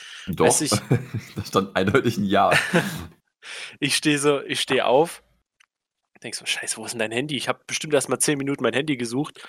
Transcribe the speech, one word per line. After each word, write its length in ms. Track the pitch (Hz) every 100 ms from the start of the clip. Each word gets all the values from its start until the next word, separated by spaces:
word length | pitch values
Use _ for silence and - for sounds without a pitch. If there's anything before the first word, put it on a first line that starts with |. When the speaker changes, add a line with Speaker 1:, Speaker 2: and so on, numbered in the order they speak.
| - - -
Speaker 1:
Doch, 180 | - 160
Speaker 2:
Weißt 160 | -
du, 40 | 151
ich 200 | - -
Speaker 1:
<laughs> 460 | 123 - 113 - -
da 80 | 101
stand 300 | - 98 -
eindeutig 420 | 95 135 120 104
ein 80 | 101
Ja. 260 | 95 98 - -
Speaker 2:
<laughs> 460 | 175 104 82 85 - _ _ - - - -
Ich 160 | 139 -
steh 220 | 156 147
so, 240 | 147 139
ich 160 | 117 127
steh 200 | - 131
auf, 420 | 107 127 170 - _ _ _ _ _ _ _ _ _ _
denk 120 | 120 -
so, 100 | -
„Scheiße, 320 | - - -
wo 80 | 107
ist 60 |
denn 60 | 120
dein 120 | 107
Handy?“ 260 | 117 147 135
Ich 100 | 127
hab 180 | 127 -
bestimmt 260 | - 156
erst 160 | 147 -
mal 100 | 127
zehn 180 | - 147
Minuten 260 | 139 139
mein 100 | 123
Handy 240 | 113 151 131
gesucht, 420 | 120 123 147 -